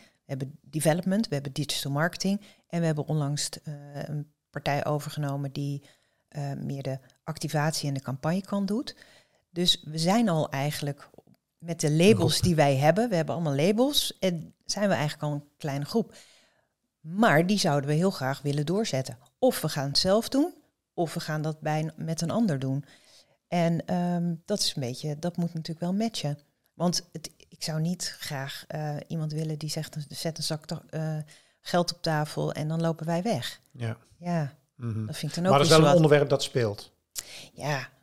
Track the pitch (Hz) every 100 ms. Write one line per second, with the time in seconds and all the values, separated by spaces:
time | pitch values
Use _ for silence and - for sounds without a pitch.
0 | - _ - 131 135 143 - 160 156 160
1 | 185 196 226 143 139 135 143 - 143 143
2 | 170 - 190 202 - - _ 170 165 151
3 | 143 156 143 147 - - - 147 143 143
4 | 156 147 147 _ _ - - 143 - 147
5 | 147 - 147 139 139 143 143 139 - _
6 | _ _ _ 147 143 135 131 139 135 135
7 | - _ - 156 151 151 151 160 143 139
8 | - 135 156 185 - 202 196 214 302 -
9 | - - _ _ _ 170 175 - 151 156
10 | 165 220 226 160 - 135 143 151 147 139
11 | - - - _ _ _ 165 170 151 151
12 | 190 208 165 151 180 160 143 135 147 175
13 | 240 180 156 - 165 139 170 214 269 285
14 | - - 190 170 - - - - 208 135
15 | 151 - 151 147 - _ 151 139 143 226
16 | - - - _ _ _ _ _ _ _
17 | 156 185 226 151 180 202 180 143 139 151
18 | 185 190 131 139 147 143 147 190 226 131
19 | - - _ _ 254 - 156 - 139 143
20 | 185 208 226 269 311 - _ _ _ -
21 | 165 170 - 156 156 156 151 156 160 -
22 | 160 160 165 214 226 139 131 135 - -
23 | _ - _ _ _ 175 170 165 - 180
24 | 175 175 170 165 - 208 - - 120 131
25 | 156 147 175 175 170 160 156 160 175 196
26 | 226 - 147 143 _ _ _ - 175 165
27 | - 160 - - _ - - 156 160 180
28 | - - - 143 139 - - 151 151 147
29 | - 160 156 151 160 151 156 156 156 156
30 | 147 147 170 160 151 151 - 160 - 160
31 | 156 156 151 - _ _ - 180 175 -
32 | - 156 151 - 151 - 151 160 165 160
33 | 160 170 202 185 - - _ 127 117 110
34 | _ _ 175 170 139 - _ - 120 110
35 | 107 - 151 165 170 139 160 160 151 175
36 | 156 147 135 139 - 139 113 104 - _
37 | _ - - - - - 139 143 - _